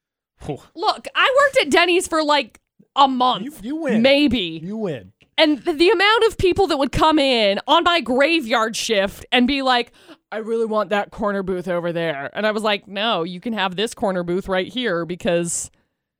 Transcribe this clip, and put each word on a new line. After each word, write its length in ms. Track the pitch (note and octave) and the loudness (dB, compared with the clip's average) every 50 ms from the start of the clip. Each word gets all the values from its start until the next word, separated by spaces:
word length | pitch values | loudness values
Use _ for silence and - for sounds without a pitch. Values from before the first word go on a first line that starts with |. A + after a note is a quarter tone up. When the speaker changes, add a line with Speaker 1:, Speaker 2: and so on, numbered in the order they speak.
| _ _ _ _ _ _ _ - | _ _ _ _ _ _ _ -14
Speaker 1:
whew. 180 | - - C#3+ - - _ - | -10 -10 -10 -10 -12 _ -10
Speaker 2:
Look, 340 | D#4+ F#4 G#4 - - - - - | -4 -2 -2 -2 -2 -6 -6 0
I 200 | E4 F4+ B4 B4+ C#5 | 2 2 4 4 4
worked 240 | C#5+ C#5 C#5 C5 G#4 | 4 4 4 2 2
at 60 | D4 | 2
Denny's 340 | B3+ E4 F4 F4+ E4+ F4 F4 | 4 2 4 4 2 0 0
for, 160 | - F4 D#4 | -2 -2 -2
like, 380 | D#4 D4 D4 C#4+ B3+ G#3 _ - _ _ _ _ _ _ - | 0 2 0 0 0 -4 _ -20 _ _ _ _ _ _ 2
a 120 | - C#4+ C4+ | 2 2 4
month. 380 | C4 B3 B3+ B3+ A#3 F#3+ G#3 | 4 2 0 0 0 -2 -6
Speaker 1:
You, 80 | C#4+ - - | -10 -12 -12
you 140 | F#3 A#3 D4+ | -10 -10 -8
win. 260 | D#4+ E4 C4+ A3+ A3 | -6 -2 0 2 4
Speaker 2:
Maybe. 580 | A#3 C4+ C#4+ C#4+ D4 C#4 B3 A#3+ F3+ E3 D#3+ E3 | 4 4 4 4 4 2 0 0 -2 -4 -8 -10
Speaker 1:
You 140 | D#3 F3+ G#3 | -10 -10 -8
win. 380 | A3+ A3 F3+ C#3+ A#2 F#2 F#2+ _ _ _ _ _ - | -6 -6 -6 -6 -8 -10 -16 _ _ _ _ _ 2
Speaker 2:
And 260 | D#4+ D4+ D4+ A#3 - | 2 2 2 0 -2
th-, 140 | E4 D#4+ C#4 | -2 0 2
the 120 | E4+ F#4 | 4 4
amount 340 | A4 F4 F#4+ G#4 A4 A#4 A4+ | 4 4 4 2 4 4 2
of 140 | A4 - - | 0 0 2
people 280 | - F#4 E4 - G4 D4+ | 0 2 2 2 2 0
that 80 | E4+ | 0
would 160 | C4+ C#4 - | 0 -2 -2
come 260 | - - E4 D#4 D4+ D#4 | 0 2 4 4 4 4
in 400 | C#4 C4+ B3+ A#3 G#3+ G3 G3+ G3+ - | 2 2 2 2 2 2 0 0 0
on 180 | - D4 E4+ E4+ | 2 4 4 4
my 160 | F4+ E4+ E4+ | 4 2 0
graveyard 760 | A#3+ A3 B3+ B3+ C#4 D#4+ E4+ E4 C4 A3 B3+ A#3 A3 A3+ A3 | 0 0 0 2 2 2 2 0 0 0 0 0 0 0 -4
shift 480 | - - - A3 G3 F#3+ G3+ - - - - | -4 -4 -2 0 0 0 -2 -4 -8 -6 0
and 140 | - B3+ B3 | 2 2 2
be 160 | A#3+ C#4+ C#4 | 2 0 0
like, 300 | C4+ C4 B3 A#3+ A#3+ A#3+ _ _ _ - D#4 _ _ - | 0 2 2 0 0 -4 _ _ _ -20 -20 _ _ -12
"I 80 | G3 A3 | -10 -10
really 280 | A3 G#3+ A3+ A3+ A3+ | -6 -4 -4 -2 -2
want 240 | A3 A3 G#3+ G#3 E3 | -2 -2 -2 -2 0
that 200 | G#3 G3+ G#3 - | -2 -2 -2 -4
corner 320 | - - A3+ G3+ G3 G3 | -6 -4 -4 -2 -2 -2
booth 260 | F#3+ F3+ F#3+ F3+ D#3+ F#3 | -4 -4 -4 -4 -4 -4
over 240 | F3 F3 E3 F3 | -4 -2 -2 -4
there." 380 | E3 E3+ E3 E3 D3+ C#3 C#3 - - | -4 -2 -2 -4 -4 -6 -8 -10 -6
And 120 | - G#3 | -4 -2
I 40 | G#3+ | -2
was 120 | G#3 G#3+ | -2 -2
like, 240 | G#3 G#3+ G3+ G3+ - | -2 -2 -2 -2 -4
"No, 360 | - G3 G3 G#3 A#3 A3 F3 | -8 -8 -4 -2 -2 -2 -2
you 180 | E3 F#3 F3+ F3+ | -2 -4 -8 -8
can 120 | - B3 | -8 -6
have 240 | A3+ G#3 F#3+ F#3+ F3+ | -4 -2 -4 -4 -2
this 180 | F3 G#3 A#3 - | -4 -6 -6 -4
corner 280 | - A#3 G3+ F#3 F3+ | -4 -4 -2 -2 -2
booth 260 | F3 F3 F3 F#3+ - - | -2 -2 -4 -4 -4 -2
right 220 | F#3+ F#3 F#3 - | -2 -2 -2 -2
here 340 | F#3 B3+ B3+ A3+ F3 E3+ E3+ | -4 -4 -4 -2 -2 -2 -4
because, 640 | D#3+ F#3 E3+ - G#3 E3+ E3+ F3 E3+ - - - - _ _ _ _ _ _ _ _ _ | -6 -8 -4 -2 0 0 0 0 -2 -6 -6 -8 -10 _ _ _ _ _ _ _ _ _